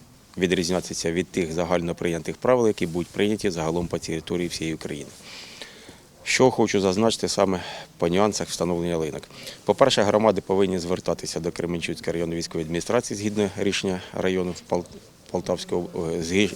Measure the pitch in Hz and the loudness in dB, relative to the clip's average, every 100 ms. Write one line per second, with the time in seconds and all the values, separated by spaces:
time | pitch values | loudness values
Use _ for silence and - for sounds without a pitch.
0 | - - - - 90 90 82 90 - - | -20 -20 -14 -2 2 2 2 0 -2 -4
1 | 85 85 87 - 82 80 82 90 85 82 | -2 -2 -2 -2 -2 0 0 2 0 -2
2 | 87 82 78 - 120 127 113 101 87 85 | -2 -2 -4 -2 2 4 4 2 -2 -2
3 | 85 - 104 107 104 82 80 85 85 85 | -4 0 0 2 0 0 0 0 -2 -4
4 | - 82 76 87 87 - 82 78 - 73 | -4 -6 -4 -2 -2 -4 -4 -4 -6 -10
5 | 69 - - - - - - - - - | -12 -16 -18 -18 -18 -16 -18 -18 -20 -20
6 | - - - - 131 117 110 104 95 92 | -20 -12 -2 4 6 6 2 4 2 4
7 | 113 - 95 - 98 90 - - - - | 2 2 0 2 2 2 -4 -12 -16 -2
8 | 85 90 104 98 87 - 85 85 87 85 | 2 4 2 0 -4 -2 0 0 0 -2
9 | 78 69 - - - - - 104 135 120 | -2 -6 -12 -16 -16 -4 0 4 4 6
10 | 104 104 110 98 - 98 98 92 85 90 | 4 6 6 4 2 2 2 2 -2 -2
11 | - 82 - 87 85 - 85 87 80 82 | -2 -4 -4 -6 -4 -4 -4 -4 -4 -6
12 | - 85 85 85 82 82 78 85 - 117 | -4 -2 -2 -4 -4 -4 -4 -4 0 0
13 | - 107 104 101 101 98 98 92 98 92 | 0 -4 -2 0 0 0 -2 0 -2 -4
14 | - 95 92 92 90 87 - 90 87 - | -6 -2 0 0 -2 -6 -4 -4 -4 -12
15 | - - - 92 85 90 - 92 85 92 | -20 -20 -6 -4 -2 -4 -2 -4 -4 -4
16 | 82 87 80 95 107 | -4 -4 0 2 2